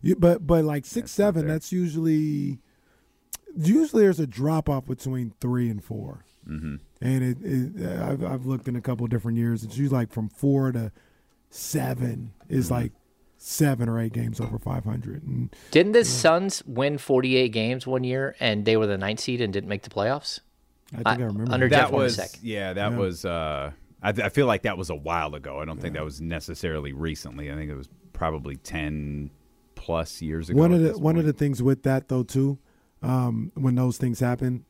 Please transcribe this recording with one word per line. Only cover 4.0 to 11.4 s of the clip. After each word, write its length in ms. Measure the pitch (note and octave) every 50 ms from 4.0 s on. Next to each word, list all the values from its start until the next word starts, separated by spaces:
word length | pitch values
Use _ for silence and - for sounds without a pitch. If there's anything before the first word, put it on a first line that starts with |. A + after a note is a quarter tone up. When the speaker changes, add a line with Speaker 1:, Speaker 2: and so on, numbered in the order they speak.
| G#3+
Speaker 1:
there's 160 | G3 F#3 D#3+
a 60 | D#3+ C3+
drop 400 | A2 G#2+ C3 D3+ D#3+ D#3+ D3+ -
off 180 | C#3+ C3+ B2+
between 460 | - C3 - - C3+ C3 B2+ B2 A#2 - _
three 280 | - B2 B2 B2 B2 A#2
and 140 | A2 G2+ -
four. 420 | - A2+ G#2 - - - - - _ _ _ _ -
Speaker 2:
Mm-hmm. 280 | D2+ D#2 D#2 D#2 C#2+ C#2+ - - _ _ -
Speaker 1:
And 220 | B2 C3 C3 B2+
it, 140 | B2+ B2 B2+ G3
it, 580 | G3+ D3 C3 B2 C#3+ G3 G#3 F3 F3 - -
I've, 240 | - C3+ C#3 C3+ D#3+
I've 220 | - - C3 B2+
looked 220 | C3 C3+ B2 - C3
in 80 | B2
a 40 | B2
couple 220 | G#2+ - B2 A#2 A#2+
of 80 | A2+
different 260 | A#2+ A#2 F#2 A#2 A2+ A#2
years. 260 | A#2 A#2 A#2 A2 G#2+
It's 120 | G#2+ A2
usually, 220 | A#2+ C#3+ C#3 C3+ B2+
like, 140 | A#2+ - -
from 160 | A#2 A2 G#2+
four 420 | - - - C#3+ C#3 C#3 C3+ C3
to 220 | B2 B2 A2+ G#2+ - _ _ _ _ _ _ _ _ _